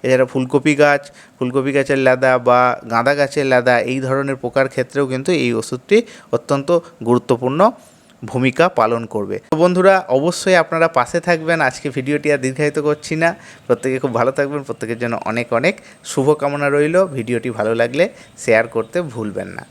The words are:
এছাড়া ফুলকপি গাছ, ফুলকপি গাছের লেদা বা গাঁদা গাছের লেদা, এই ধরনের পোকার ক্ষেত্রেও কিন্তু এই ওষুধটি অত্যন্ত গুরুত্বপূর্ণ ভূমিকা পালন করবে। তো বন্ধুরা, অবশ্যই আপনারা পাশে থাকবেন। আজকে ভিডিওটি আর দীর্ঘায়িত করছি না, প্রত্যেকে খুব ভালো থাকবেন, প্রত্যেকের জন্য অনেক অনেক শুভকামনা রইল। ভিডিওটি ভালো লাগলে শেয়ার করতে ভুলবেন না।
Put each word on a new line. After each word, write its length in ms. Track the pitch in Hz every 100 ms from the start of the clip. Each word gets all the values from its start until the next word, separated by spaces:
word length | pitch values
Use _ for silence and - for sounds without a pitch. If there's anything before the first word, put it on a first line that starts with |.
এছাড়া 240 | 127 131 127
ফুলকপি 480 | 135 127 143 151
গাছ, 380 | 143 147 143 - - - _
ফুলকপি 340 | 127 135 135
গাছের 260 | 139 135 139
লেদা 400 | 131 127 131 127
বা 420 | 123 123 123 120 117
গাঁদা 240 | 117 123
গাছের 320 | 143 139 151 135
লেদা, 340 | 127 123 120
এই 200 | - 131
ধরনের 360 | 131 135 139 135
পোকার 320 | 120 135 127
ক্ষেত্রেও 380 | - 127 135 139
কিন্তু 260 | 131 139
এই 200 | 165 120
ওষুধটি 500 | 117 - 127 - 214 226 - -
অত্যন্ত 460 | 120 - 143 139 170 170 _
গুরুত্বপূর্ণ 680 | 113 120 - 120 127 147 214 233 - _ _ _
ভূমিকা 440 | 110 127 131 123 175
পালন 380 | 180 110 117 113
করবে। 320 | 110 98 98 -
তো 60 | 156
বন্ধুরা, 480 | 180 180 185 190 -
অবশ্যই 460 | 131 160 175 190
আপনারা 340 | 180 160 165 165
পাশে 320 | 147 123 170
থাকবেন। 400 | 180 165 156 165
আজকে 300 | 139 - 147
ভিডিওটি 420 | 135 131 147 147
আর 60 | 143
দীর্ঘায়িত 400 | 131 135 147 151
করছি 380 | 147 151 - 160
না, 180 | 170 170 - - -
প্রত্যেকে 320 | 120 135 131
খুব 160 | 135
ভালো 160 | 117 120
থাকবেন, 320 | 135 143 147
প্রত্যেকের 360 | 135 113 113 117
জন্য 220 | 120 117
অনেক 280 | - 113 120
অনেক 280 | 120 156 202 - -
শুভকামনা 680 | - - 135 151 143 147 143
রইল। 360 | 143 151 175 190
ভিডিওটি 440 | 135 117 120 127
ভালো 240 | 110 110
লাগলে 340 | 113 120 135 180 - - -
শেয়ার 300 | - 110 113
করতে 340 | 117 107 175
ভুলবেন 460 | 165 120 107 98 95
না। 180 | 92 -